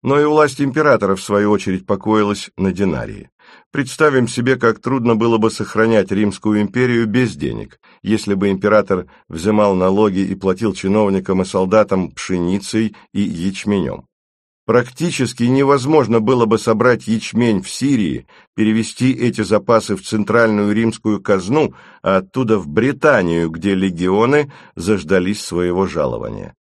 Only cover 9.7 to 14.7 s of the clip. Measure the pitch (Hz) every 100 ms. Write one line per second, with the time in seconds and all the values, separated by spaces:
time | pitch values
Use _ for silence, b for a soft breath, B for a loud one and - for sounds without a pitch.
9.7 | 92 92 98 107 95 95 95 95 92 110
10.7 | 95 95 107 104 95 95 95 92 98 92
11.7 | 110 101 95 87 - - 92 87 98 -
12.7 | 110 110 B B 98 101 82 92 95 104
13.7 | 101 69 50 _ _ _ _ _ _ -